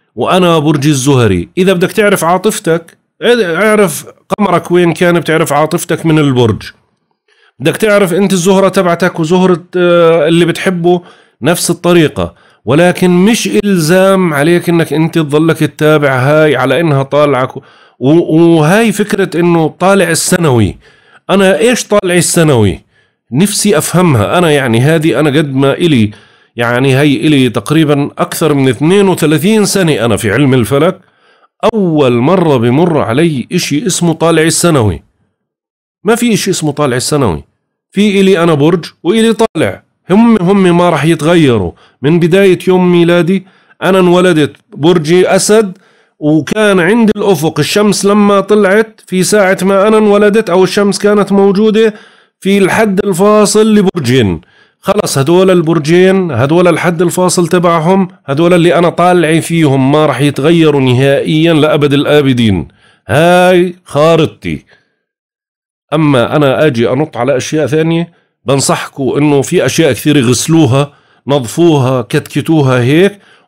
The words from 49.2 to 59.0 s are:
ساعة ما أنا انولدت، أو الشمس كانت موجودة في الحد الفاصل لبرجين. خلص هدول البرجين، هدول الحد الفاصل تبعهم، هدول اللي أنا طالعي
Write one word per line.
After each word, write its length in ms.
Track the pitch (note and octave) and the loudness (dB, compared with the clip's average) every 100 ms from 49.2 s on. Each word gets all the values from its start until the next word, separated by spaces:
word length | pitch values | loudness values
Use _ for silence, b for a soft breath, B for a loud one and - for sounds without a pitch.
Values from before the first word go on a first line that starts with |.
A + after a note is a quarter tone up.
ساعة 340 | E3+ G#3+ F#3 F#3+ | 0 0 0 0
ما 260 | F#3 G3 G#3 | 0 0 2
أنا 100 | A3 | 2
انولدت، 520 | G#3+ G3+ G#3 G#3+ G#3+ | 2 2 2 0 0
أو 140 | F3+ | 0
الشمس 360 | F#3 G#3 G3+ G3 | 0 0 -2 0
كانت 320 | G#3 G#3 F#3+ | 0 0 0
موجودة 600 | G3 G3 F#3+ A3 G#3 A3 G#3+ B B B B | 2 2 2 0 2 0 -2 B B B B
في 180 | F#3+ G3+ | -2 0
الحد 480 | F#3+ - A3 F#3 G3+ | 0 0 -2 -2 -2
الفاصل 680 | E3 G#3 G#3+ G#3 G#3+ A3 G#3 | 0 2 2 2 2 2 2
لبرجين. 680 | F#3+ F3 A#2 C3 G#2 D#2+ - b b b | 0 -2 0 0 0 -2 -10 b b b
خلص 380 | - G3+ F3+ C#3 | -4 -2 -2 -2
هدول 340 | C3+ F3 F#3+ | 0 2 2
البرجين، 800 | F3+ D#3 E3 D3 F3 F#3 F#3+ F3+ | 2 0 -2 0 2 2 0 -2
هدول 360 | A#2 C#3 E3+ F3 | -2 0 2 2
الحد 340 | D#3 D#3 E3 | 0 -2 -2
الفاصل 460 | F3+ - F#3 G3+ E3+ | -2 -2 -2 0 0
تبعهم، 600 | F3+ F3 E3+ D#3 F#3+ F3+ - - | 0 0 0 0 0 -2 -8 -6
هدول 280 | C#3 E3+ | -2 2
اللي 220 | F3+ E3 D#3 | 2 2 2
أنا 140 | F3 | 0
طالعي 520 | - | 0